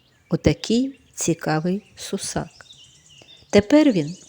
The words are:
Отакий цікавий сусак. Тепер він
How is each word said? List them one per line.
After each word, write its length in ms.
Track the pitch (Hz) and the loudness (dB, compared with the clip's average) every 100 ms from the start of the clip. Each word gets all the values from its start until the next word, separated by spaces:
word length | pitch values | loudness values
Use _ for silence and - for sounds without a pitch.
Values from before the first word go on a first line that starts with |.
| _ _ - | _ _ -8
Отакий 680 | 165 - 151 - 226 269 - _ | -4 -2 -4 -2 -2 -4 -8 _
цікавий 680 | - - 160 - 156 175 196 - - | -10 -6 -4 -4 -4 -4 -6 -10 -18
сусак. 520 | - 196 - - 156 - - - - _ _ - - - _ | -10 -10 -8 -10 -10 -16 -20 -20 -20 _ _ -20 -20 -20 _
Тепер 420 | 202 202 294 302 | 2 6 6 6
він 240 | 190 147 180 | 2 0 -6